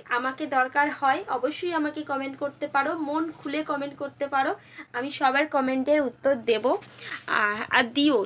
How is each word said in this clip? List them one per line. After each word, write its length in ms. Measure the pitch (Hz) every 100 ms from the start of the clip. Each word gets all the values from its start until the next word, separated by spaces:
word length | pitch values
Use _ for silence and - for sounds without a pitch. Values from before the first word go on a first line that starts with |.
| - 247
আমাকে 260 | 262 262 302 262
দরকার 300 | 254 285 294 -
হয়, 220 | 269 302 202 254
অবশ্যই 360 | 262 302 359 320
আমাকে 220 | 294 302 294
কমেন্ট 240 | 269 269 269
করতে 220 | 285 - 294 285
পারো, 160 | 277 339 285
মন 160 | 311 330 -
খুলে 200 | 294 294 311
কমেন্ট 240 | 285 285 277
করতে 240 | 277 - 277
পারো, 180 | 269 285 415 - - 302 240
আমি 120 | 269 -
সবার 260 | 269 269 302 285
কমেন্টের 440 | 262 262 262 302 262
উত্তর 240 | - 269 269 226
দেব। 160 | 220 240 403 - - - - - -
আহ, 220 | 208 214 - 240
আর 80 | 240 262
দিও, 200 | 294 247